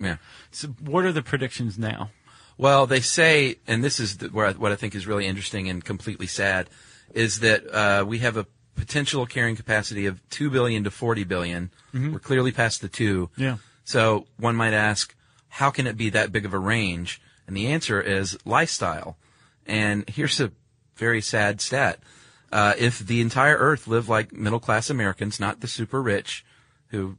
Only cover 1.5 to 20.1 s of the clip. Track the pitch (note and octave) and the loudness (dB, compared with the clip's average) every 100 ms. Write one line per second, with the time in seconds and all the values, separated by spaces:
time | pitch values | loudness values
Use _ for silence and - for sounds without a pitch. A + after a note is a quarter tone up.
1.5 | - A#2+ G2 A2 A2+ A2 - _ - - | -4 -6 -4 -4 -4 -8 -14 _ -20 -20
2.5 | - C3+ C#3 C3 C3 B2 - E3 D#3 C3+ | 0 6 6 6 4 2 4 6 6 4
3.5 | - - A2+ C3+ - A2 G2 A2 G#2 G#2 | -2 -2 0 0 -2 -4 -6 -6 0 0
4.5 | F#2+ G#2+ G2+ A2 G2+ F#2+ G#2 G2 F#2+ F#2+ | 2 0 -2 -4 -6 -4 -2 -2 -4 -6
5.5 | G#2+ F#2 F2+ - G2 - G2 F#2 - G2 | -6 -4 -6 -6 -8 -8 -8 -8 -2 0
6.5 | F#2 F2+ - - - - - A2+ G2+ A2 | 0 -2 -10 -20 -20 -8 -2 0 2 2
7.5 | G#2+ - G#2+ G#2 G2+ G2 A2+ A#2+ A2 G2+ | 2 2 0 2 2 2 0 -2 -2 -6
8.5 | _ _ - - D3 C#3+ C#3+ B2 - A#2 | _ _ -8 -4 -2 -2 -2 -4 -2 -2
9.5 | A2 - A2 G#2 G#2 G2 F#2 - - D3 | -2 -2 -2 -2 -4 -4 -4 -8 -4 0
10.5 | C3 B2 A2 G2+ - A#2+ A2+ F#2+ F2+ F2 | 2 2 0 -2 -4 -2 -2 -2 -2 -2
11.5 | F2 F2+ - _ B2+ C#3 D#3 - C3 B2+ | -4 -8 -12 _ -4 -4 -4 0 2 2
12.5 | B2 A#2 - G2 - A2 F#2+ E2+ - C3 | 2 0 -2 -6 -2 0 0 -2 -2 -4
13.5 | A#2+ - _ - B2+ A2+ G#2+ - - A#2 | -4 -10 _ -4 2 4 2 -2 -4 0
14.5 | A#2 A2+ G#2+ G#2+ G#2 - _ _ _ _ | 2 2 4 2 0 -4 _ _ _ _
15.5 | - C#3 C#3 B2+ A2 A2+ G2+ G#2 G2 G2+ | 0 0 2 -2 -2 -2 0 0 -2 -2
16.5 | F#2+ F#2+ A#2 G2+ E2+ F2 - _ _ - | -2 0 0 0 -2 -6 -10 _ _ -10
17.5 | G2 A2+ D#3+ - G#2 G2+ G2 G2 - - | -4 -2 -2 0 0 0 0 -2 -6 -2
18.5 | A#2+ E3 - F#2 D#2+ F2+ - _ _ _ | 0 0 0 -2 -4 -8 -14 _ _ _
19.5 | _ - G#2+ G#2 G#2 G2+ | _ -6 0 0 0 -4